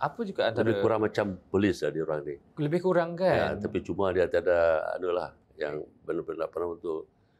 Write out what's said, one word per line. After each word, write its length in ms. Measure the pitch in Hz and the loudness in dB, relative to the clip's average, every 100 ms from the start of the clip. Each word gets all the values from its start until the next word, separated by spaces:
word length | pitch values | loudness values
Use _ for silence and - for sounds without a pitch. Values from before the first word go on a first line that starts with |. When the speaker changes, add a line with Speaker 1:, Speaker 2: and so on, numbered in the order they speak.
Speaker 1:
Apa 240 | 147 196 202 | -6 -4 -6
juga 240 | - 107 | -2 0
antara 160 | 113 110 | 0 0
Speaker 2:
Lebih 160 | 101 | 2
kurang 240 | 110 110 107 | 2 2 2
macam 320 | - 101 90 - | 0 -2 -4 -2
polis 320 | 98 101 - 73 | 2 4 2 -2
lah 80 | |
dia 80 | 78 | -2
orang 180 | 80 76 73 | -2 -4 -6
ni. 80 | 71 _ - | -12 _ -4
Speaker 1:
Lebih 220 | 147 175 | -2 0
kurang, 320 | 185 170 165 | 2 2 0
kan? 160 | 170 185 | 0 2
Speaker 2:
Ya, 180 | 123 73 | 2 2
tapi 240 | 98 104 90 | -2 -4 -4
cuma 320 | - 85 95 | -4 0 0
dia 160 | 90 85 | 2 2
tiada, 560 | 87 87 85 82 78 - 85 | 2 4 4 4 2 0 -4
anulah, 320 | 90 87 73 - _ | -2 -2 -4 -10 _
yang 320 | - 73 76 - _ | -8 -6 -6 -10 _
benar-benar, 480 | - 82 78 78 78 | -6 -6 -6 -6 -6
apa 60 | 82 | -4
nama 160 | 87 82 | -6 -6
tu, 240 | 87 80 - _ _ | -6 -6 -8 _ _